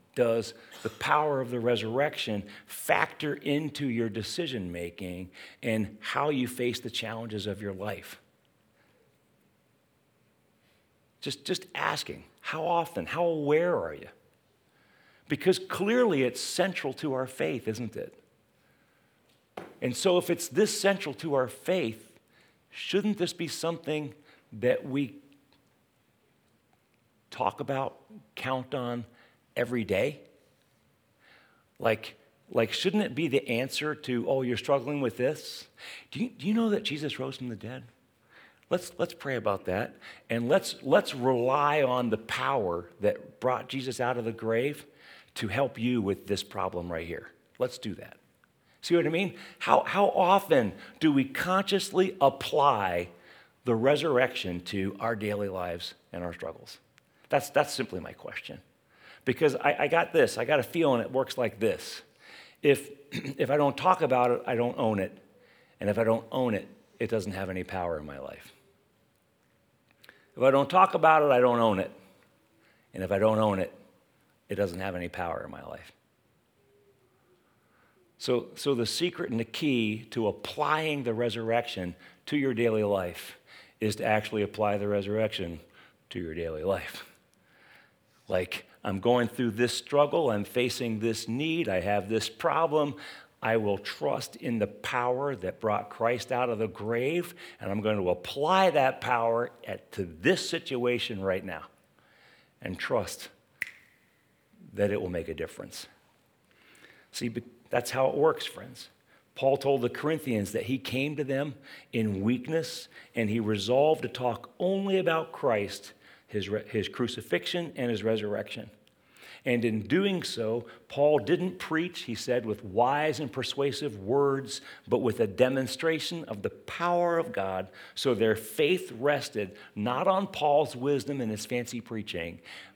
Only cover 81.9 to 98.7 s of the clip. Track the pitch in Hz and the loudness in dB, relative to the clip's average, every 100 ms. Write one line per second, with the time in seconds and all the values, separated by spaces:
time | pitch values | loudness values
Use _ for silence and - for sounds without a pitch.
81.9 | 85 - - - 147 135 117 117 110 104 | -8 -16 -20 -4 0 0 2 2 2 2
82.9 | 98 90 85 - - _ - - _ 107 | 2 0 -6 -14 -18 _ -20 -20 _ -2
83.9 | 104 113 107 - 107 101 - 104 101 104 | 0 2 2 2 -2 -2 0 0 0 0
84.9 | 104 98 107 110 - 87 80 - - - | -2 0 0 0 -2 -6 -8 -14 -20 -20
85.9 | _ _ - 82 80 82 78 87 92 - | _ _ -10 -8 -6 -6 -2 -2 -2 -4
86.9 | - - _ _ _ _ _ - - _ | -12 -16 _ _ _ _ _ -20 -20 _
87.9 | _ _ _ - 92 92 - - - - | _ _ _ -2 0 0 -6 -14 -10 -4
88.9 | 95 117 123 113 - 120 104 123 - - | 0 4 4 2 0 -2 2 0 0 0
89.9 | 143 147 170 143 104 101 123 123 - 120 | 4 4 4 2 0 -2 -2 -2 -2 -4
90.9 | 110 113 110 - 120 156 165 156 92 92 | -2 0 -2 -4 -4 -2 -2 0 0 2
91.9 | 104 98 110 - - 165 143 165 151 147 | 0 0 -2 -2 -2 0 2 2 2 0
92.9 | - - - - _ 113 113 104 98 - | -4 -14 -18 -20 _ 0 2 2 0 -4
93.9 | - 147 127 - - - 117 101 101 - | -4 -2 -2 -4 -8 -4 0 0 -2 -4
94.9 | 123 123 127 143 117 90 - 110 104 - | 0 2 0 -2 -2 -6 -2 0 0 -2
95.9 | - 113 123 - 123 123 110 110 - 104 | 0 2 2 0 0 0 0 -2 -4 -4
96.9 | 117 131 170 175 - - - 101 101 107 | -2 0 -2 -4 -10 -20 -12 -4 -2 0
97.9 | 104 90 87 - 135 151 190 190 | 2 2 0 -4 -2 2 6 6